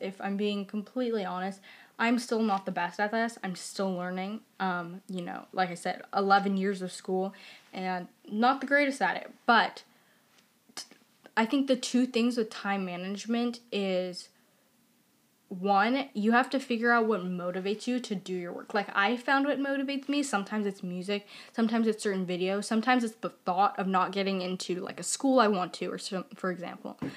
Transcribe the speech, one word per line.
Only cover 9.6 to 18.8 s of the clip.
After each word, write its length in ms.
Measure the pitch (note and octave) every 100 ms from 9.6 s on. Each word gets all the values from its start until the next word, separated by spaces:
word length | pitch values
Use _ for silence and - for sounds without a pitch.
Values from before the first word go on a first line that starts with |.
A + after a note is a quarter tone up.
| F3+ - - _ _ _ _ _ _ _ _
t-, 100 | - - - _ _ -
I 120 | - A3+
think 200 | C#4+ C4+
the 100 | B3+
two 280 | - B3
things 320 | B3 A3+ A#3+ A#3+
with 140 | A3
time 340 | - G3+ G3
management 760 | F#3 F3 F#3 G3+ G#3+ A#3 A#3+ A#3+ -
is, 560 | G3+ G3 F#3 F#3 F3+ - _ _ _ _ _ _ _ _ _ _ _ -
one, 600 | F#3 G3 G3 A3 C4+ C4+
you 160 | G#3 G#3
have 180 | A#3+ C4
to 100 | C4+
figure 320 | - A#3 A#3+
out 160 | A#3+ A3
what 160 | G3+
motivates 640 | F3+ F3+ F3 F#3 F#3+ G#3+ B3
you 100 | B3
to 160 | B3
do 180 | F#3 F#3
your 200 | F3+ F3
work. 200 | - -
Like, 140 | G#3